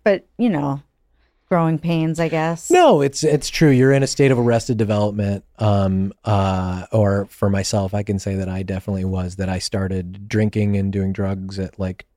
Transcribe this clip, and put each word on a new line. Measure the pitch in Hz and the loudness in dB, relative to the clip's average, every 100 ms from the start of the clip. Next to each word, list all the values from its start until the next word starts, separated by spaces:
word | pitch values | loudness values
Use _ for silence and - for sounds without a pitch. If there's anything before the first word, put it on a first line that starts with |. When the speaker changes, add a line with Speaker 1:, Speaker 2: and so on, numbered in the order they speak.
Speaker 1:
but, | - 196 - - | 0 0 -2 -2
you | 240 | 0
know, | 160 143 139 - _ _ _ _ _ _ | 0 -2 -6 -10 _ _ _ _ _ _
growing | 180 165 156 | 0 2 0
pains, | 170 165 160 160 | -2 -2 -2 -2
I | 165 | -2
guess. | 160 160 165 - | -2 -2 -4 0
Speaker 2:
No, | 359 330 170 | 4 6 4
it's, | 139 - | 2 0
it's | 156 151 - | 0 0 -2
true. | - 160 | 2 4
You're | 131 131 | 6 6
in | 139 | 4
a | 135 | 2
state | - 139 | 2 2
of | 123 | 4
arrested | 120 113 - 113 | 2 0 0 -2
development. | 107 104 104 101 101 101 - - | 0 0 0 0 -2 -4 -8 -2
Um, | 107 101 95 95 98 - | 2 2 2 0 -2 -4
uh, | - 101 95 92 92 90 - | -2 2 2 0 -2 -6 -2
or | 110 101 98 98 | 0 2 2 -2
for | - 101 | -2 0
myself, | 98 95 107 98 | 0 0 -2 -2
I | 101 | -2
can | 104 98 | -2 -4
say | 101 95 | -2 -4
that | 92 | -4
I | 92 | -4
definitely | 92 95 101 95 95 | -6 -6 -4 -4 -2
was, | 95 90 95 | -2 -4 -4
that | 92 | -4
I | 92 | -4
started | - 104 95 95 87 98 101 | -4 -4 -2 -4 -6 -12 -4
drinking | 107 107 107 104 101 | 0 0 0 0 0
and | 98 | 0
doing | 98 95 | -2 -2
drugs | 95 98 98 95 98 | -2 -4 -4 -8 -8
at, | 92 - | -8 -6
like, | 95 92 - | -8 -8 -16